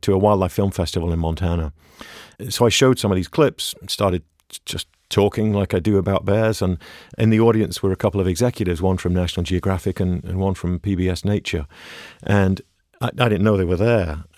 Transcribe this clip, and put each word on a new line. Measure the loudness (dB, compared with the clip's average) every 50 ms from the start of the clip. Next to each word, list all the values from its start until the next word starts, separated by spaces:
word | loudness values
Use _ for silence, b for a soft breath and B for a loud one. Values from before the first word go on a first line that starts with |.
to | 0 2
a | 2 4
wildlife | 6 4 4 4 2 0
film | 0 0 0 0
festival | 0 -2 -4 -2 -2 -4 -2 -2
in | -2 0
Montana. | -2 -2 -2 -2 -2 -2 -2 -2 -4 -6 -8 B B B B B B B B B B B B B -12 -8
So | -2 2 2
I | 2
showed | 4 4 4 4 4 2
some | 2 0
of | 0
these | 0 -2 -2
clips, | 0 2 2 2 0 -4 -10 -10 -10 -12 -10
started | -10 -4 -2 -2 0 0 -2 -6 _ _ _ _ _ -20 -16 -12
just | -10 -10 -10 -10 _ _ _ _ -4
talking | 2 2 2 2 2 0 0 0
like | 2 0 0 0
I | 0 0
do | 2 2 2 2
about | 2 2 0 0 0
bears, | 0 0 2 2 0 0 0
and | -2 -2 -2 -4 B B B B B B B
in | 0 2 2
the | 4 4
audience | 4 4 4 2 0 -2 -2 -2
were | -2 -2
a | 0
couple | 0 0 -2 0 0
of | 0
executives, | 0 0 0 0 -2 0 -2 -2 -2 -2 0
one | 0 0 0
from | 0 -2 -2 0
National | 0 -2 -2 -2 -4 -4
Geographic | -2 -2 -2 0 -2 -2 -2 -2 -4 -2 -2
and, | -2 -2 -2 -4 -6
and | -6 -4 -2
one | -2 -2 -2
from | -2 -4 -4 -4 -4
P | -2 -2 -2
B | 0 0 -2
S | -2 -2 -2
Nature. | -2 -2 -2 -4 -4 -6 -6 -6 B B B B B B B B B B B B
And | 0 2 2 2 2 0 -2 -4 _ _ _ _ _ _ -6
I, | -4 -4 0 0
I | 2 2
didn't | 2 2
know | 4 4 4
they | 2 2
were | 0 0
there, | 2 2 2 2 2 0 -2 -4 -8 -10 -14 _